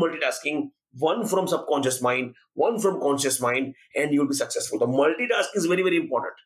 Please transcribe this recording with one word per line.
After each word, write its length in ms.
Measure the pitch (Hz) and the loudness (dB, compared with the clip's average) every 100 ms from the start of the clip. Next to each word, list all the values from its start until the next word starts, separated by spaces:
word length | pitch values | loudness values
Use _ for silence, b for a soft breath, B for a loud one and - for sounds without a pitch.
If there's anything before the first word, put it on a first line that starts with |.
multitasking, 680 | 165 160 139 - 147 147 143 _ _ 123 | 2 0 -4 -2 -4 -4 -6 _ _ -2
one 300 | 156 220 220 | 0 0 0
from 200 | 190 180 | 0 0
subconscious 540 | 165 - 143 127 127 | -2 0 0 0 0
mind, 340 | 123 127 127 b b | 0 0 -2 b b
one 240 | - 180 226 | 0 0 2
from 200 | 196 185 | 0 0
conscious 400 | 143 139 139 - | 0 0 0 0
mind, 340 | 123 127 131 - b | 0 0 -2 -8 b
and 200 | - 151 | -2 2
you'll 140 | 147 139 | 2 2
be 60 | |
successful. 440 | 139 120 - - 107 | 0 -2 -4 -4 -2
The 80 | 120 | 0
multitasking 680 | 131 151 170 240 208 185 208 | 4 2 2 0 0 0 0
is 100 | 165 | 0
very, 160 | 180 | 2
very 140 | 185 170 | 2 0
important. 360 | 151 120 - - | 0 -2 -4 -12